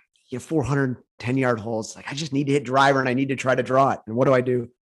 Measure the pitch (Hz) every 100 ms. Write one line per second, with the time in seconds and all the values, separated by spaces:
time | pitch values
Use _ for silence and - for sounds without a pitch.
0 | _ _ _ 123 - 160 117 143 135 123
1 | _ _ 113 135 127 113 107 113 110 -
2 | - 139 156 139 139 143 117 131 139 135
3 | 131 123 139 135 135 127 117 131 135 110
4 | - 113 135 127 127 123 120 _